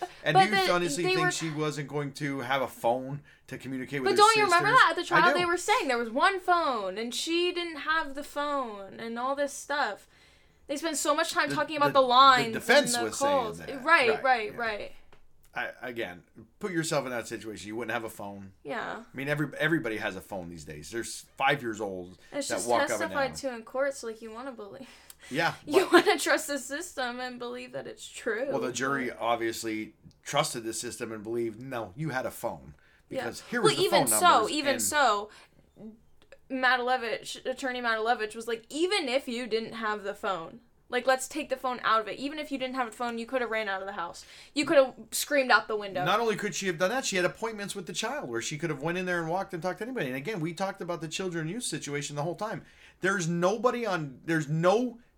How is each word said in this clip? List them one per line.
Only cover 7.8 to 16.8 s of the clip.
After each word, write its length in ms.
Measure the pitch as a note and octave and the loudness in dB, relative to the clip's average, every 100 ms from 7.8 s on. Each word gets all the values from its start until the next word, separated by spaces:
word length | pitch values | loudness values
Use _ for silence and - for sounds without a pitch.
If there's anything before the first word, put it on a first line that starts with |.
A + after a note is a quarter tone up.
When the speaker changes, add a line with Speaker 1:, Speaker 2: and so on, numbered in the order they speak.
| D4+ D#4+ D4+ | -2 0 -2
Speaker 2:
the 80 | C#4 | -6
phone 760 | C#4+ C#4+ D4 C#4 A#3+ G3+ G3 A3+ | -8 -4 -2 -2 -4 -8 -14 -12
and 180 | A#3 A#3 | -8 -4
all 160 | B3+ | -2
this 180 | C#4 C#4 | 0 -2
stuff? 540 | - - C#4+ A#3 F#3+ - _ - _ _ _ - | -4 -4 0 -2 -4 -14 _ -20 _ _ _ -8
They 80 | - | -4
spent 220 | D#4+ C#4+ | -2 0
so 180 | D#4 D4+ | 2 2
much 160 | E4 | 2
time 160 | F4 D4 | 0 0
Speaker 1:
The, 60 | C#4+ | 0
Speaker 2:
talking 200 | D4 D4+ | 0 2
about 160 | C#4+ | 4
Speaker 1:
the, 80 | C4+ | 6
Speaker 2:
the 60 | B3+ | 6
lines 400 | B3 C4+ B3+ A#3 | 8 10 8 4
Speaker 1:
the 60 | A3 | 0
defense 340 | - C4+ C4+ | 6 6 6
Speaker 2:
and 80 | A#3+ | 0
the 60 | A3 | -2
Speaker 1:
was 80 | - | 0
saying 120 | C#4 | 2
Speaker 2:
calls. 260 | C#4 A3 G#3+ | 2 0 -6
Speaker 1:
that. 260 | - C4+ | -10 -4
Speaker 2:
Right, 240 | C#4 E4 A#3+ | 4 6 6
Speaker 1:
Right, 120 | G#3+ | 4
Speaker 2:
right, 300 | C4 A#3+ G#3 | 4 2 0
Speaker 1:
yeah. 60 | - | -6
Speaker 2:
right. 320 | A3+ G#3 - - - - - - - - | -6 -6 -10 -14 -20 -20 -20 -20 -14 -8
Speaker 1:
I, 120 | A2+ - | -8 -8
again, 420 | B2 A#2 G2 F2 - - G#2+ - | -10 -6 -6 -8 -18 -20 -20 -10
put 140 | G#3 | -4
yourself 320 | E3 | -2